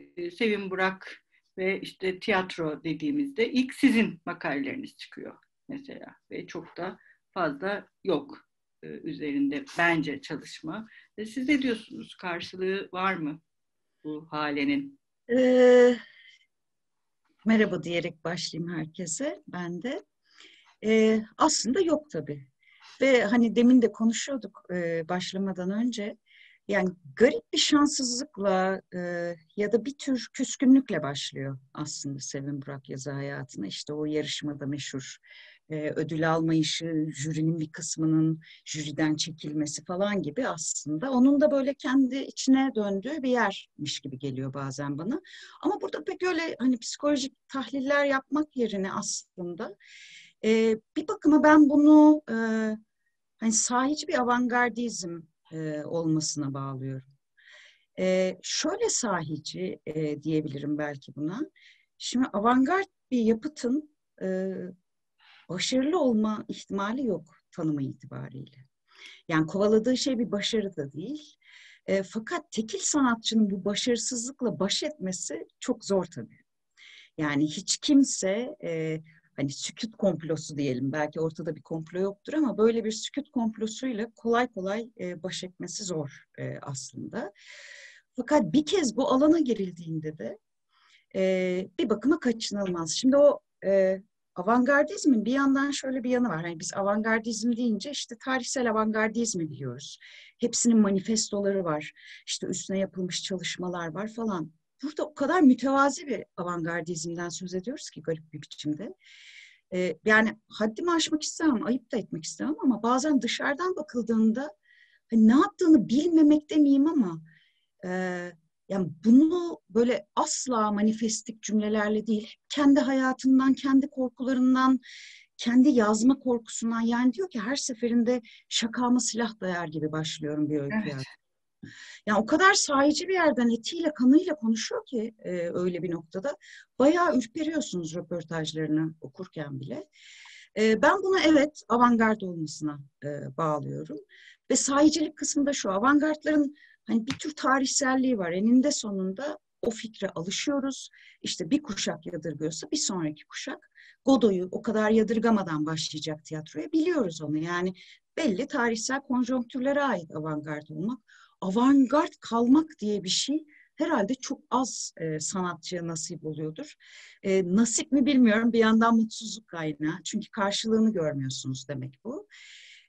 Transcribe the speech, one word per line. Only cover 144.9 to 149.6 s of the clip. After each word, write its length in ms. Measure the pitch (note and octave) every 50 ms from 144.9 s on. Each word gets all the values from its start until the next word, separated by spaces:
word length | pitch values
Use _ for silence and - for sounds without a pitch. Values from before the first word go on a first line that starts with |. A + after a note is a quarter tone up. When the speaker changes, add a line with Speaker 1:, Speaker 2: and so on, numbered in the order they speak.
| D4+ E4+ D4+ - - -
Speaker 2:
kısmı 280 | - - - C#4+ C#4
da 80 | C#4+ C#4+
şu, 180 | - - G#3
avantgardların 840 | F#3 G3 A3 C4+ C#4+ D4 D4 D#4 D4+ D4+ - D4+ D4+ D4+ D4 C#4 - - - _ _ _ _ -
hani 200 | A3 A3+ A3 A#3+
bir 100 | - -
tür 180 | - D#4 D4+
tarihselliği 840 | - - C4 C4 C4+ C4+ C4 - - C#4 C4 C4 C4+ B3+ C4 B3 G3+
var. 140 | F3+ E3+
Eninde 400 | E3+ F#3+ G#3 A3+ A#3+ C4 B3+ D4
sonunda 640 | C#4+ - - G#3+ G3+ F#3+ F#3+ F#3+ F#3+ G3 C#4 D4+ D4+ - _ _ _ _